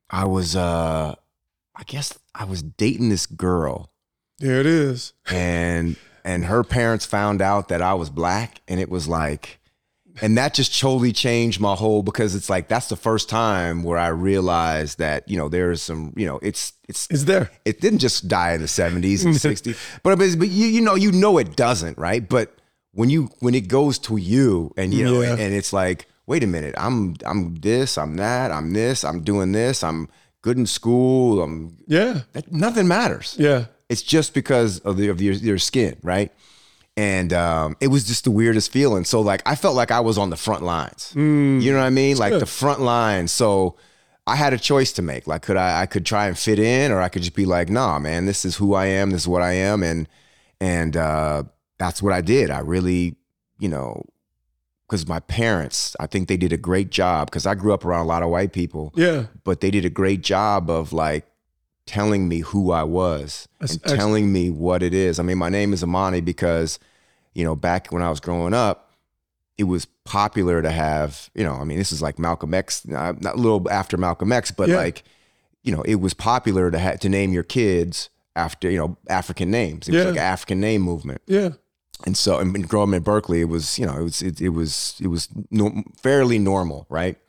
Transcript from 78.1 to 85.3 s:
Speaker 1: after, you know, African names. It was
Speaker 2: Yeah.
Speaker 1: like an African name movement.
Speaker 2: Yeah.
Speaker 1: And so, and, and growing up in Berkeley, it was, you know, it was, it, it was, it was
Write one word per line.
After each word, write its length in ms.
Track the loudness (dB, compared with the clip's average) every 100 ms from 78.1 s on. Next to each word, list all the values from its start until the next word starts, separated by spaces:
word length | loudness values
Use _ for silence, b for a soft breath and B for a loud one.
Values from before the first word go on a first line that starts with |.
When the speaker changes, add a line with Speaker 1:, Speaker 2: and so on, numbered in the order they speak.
| _ _
Speaker 1:
after, 360 | -6 -6 -4 -2
you 80 | 0
know, 180 | -2 -6 -4
African 420 | -4 -2 -4 -2
names. 380 | 0 -2 -6 0
It 40 |
was 60 | 2
Speaker 2:
Yeah. 60 | 2
Speaker 1:
like 60 | 0
an 40 |
African 380 | 0 -2 -2 -2
name 220 | 0 2
movement. 400 | 0 -2 -6 -10 0
Speaker 2:
Yeah. 240 | 0 0 -4 _ _ _ -10
Speaker 1:
And 120 | -4 0
so, 220 | 0 2
and, 160 | 0
and 140 | -2 0
growing 220 | 0 2
up 60 | 2
in 60 |
Berkeley, 360 | 2 0 2 0
it 80 | 0
was, 300 | -2 -4 -4
you 80 | -4
know, 100 | -2
it 60 |
was, 180 | -4 -4
it, 180 | -6 -4
it 100 | -2
was, 460 | -2 -2 -4 -6 -6
it 60 | -4
was 220 | -4 -6